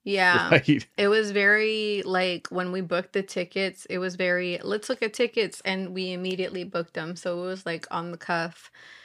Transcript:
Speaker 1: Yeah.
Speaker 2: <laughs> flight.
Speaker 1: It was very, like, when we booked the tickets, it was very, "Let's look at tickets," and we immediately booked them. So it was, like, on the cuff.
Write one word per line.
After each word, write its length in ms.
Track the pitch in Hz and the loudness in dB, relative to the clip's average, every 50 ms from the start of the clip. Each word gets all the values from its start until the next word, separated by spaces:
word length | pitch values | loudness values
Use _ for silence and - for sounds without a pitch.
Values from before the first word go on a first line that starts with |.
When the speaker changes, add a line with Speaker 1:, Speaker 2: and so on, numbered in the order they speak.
| - | -6
Speaker 1:
Yeah. 440 | 202 202 190 185 180 175 175 170 170 | -2 2 4 6 6 6 6 6 6
Speaker 2:
<laughs> 120 | 170 143 | 6 6
flight. 260 | - - 151 139 - - _ - | 6 6 4 4 2 -2 _ 0
Speaker 1:
It 100 | 202 202 | 2 4
was 220 | 208 220 214 208 196 | 4 4 2 2 2
very, 720 | 202 202 202 208 214 214 220 220 220 214 208 208 202 185 | 2 4 6 6 6 4 2 0 0 0 -2 -2 -2 -2
like, 440 | - 185 185 185 185 175 170 - - | 0 0 0 2 0 0 -4 -6 -6
when 240 | 180 180 180 180 180 | -4 -4 -2 -2 -2
we 80 | 190 190 | -4 -4
booked 300 | 170 180 170 185 - - | -2 -2 -2 -2 -2 -2
the 80 | 202 196 | -4 -4
tickets, 640 | 196 - 196 180 170 - 196 196 190 180 - - | -4 -4 -6 -6 -4 -2 -2 -2 -2 -4 -8 -10
it 120 | - 185 185 | -8 -6 -4
was 180 | 180 185 180 | -4 -4 -4
very, 420 | 185 185 180 180 180 180 180 175 - - | -2 0 0 2 0 0 -2 -4 -4 -4
"Let's 260 | - 202 214 208 - | -4 -4 -4 -2 -4
look 120 | 262 - - | -4 -2 -2
at 100 | 220 214 | -2 0
tickets," 460 | - 247 240 - 233 214 175 - - - | 0 0 0 2 0 0 0 -2 -6 -4
and 300 | 196 190 190 190 180 185 | -4 -2 -2 -4 -6 -4
we 180 | 190 185 185 180 | -4 -4 -4 -4
immediately 520 | 180 180 185 185 180 185 175 180 185 175 | -4 -4 -4 -2 -2 -4 -4 -4 -6 -8
booked 300 | 196 - 170 170 - - | -6 -4 -6 -6 -6 -6
them. 220 | 170 160 160 180 | -8 -6 -6 -8
So 260 | 170 - 185 175 175 180 | -8 -6 -4 -4 -4 -4
it 40 | |
was, 180 | 185 185 185 - | -6 -6 -6 -6
like, 200 | 175 165 160 - - | -6 -6 -6 -6 -6
on 200 | - 165 170 175 170 | -6 -6 -6 -6 -8
the 60 | 170 | -8
cuff. 520 | - - 180 170 165 175 170 - - - _ - - - - - - | -4 -2 -2 -2 -2 -4 -6 -12 -20 -20 _ -20 -20 -20 -20 -20 -20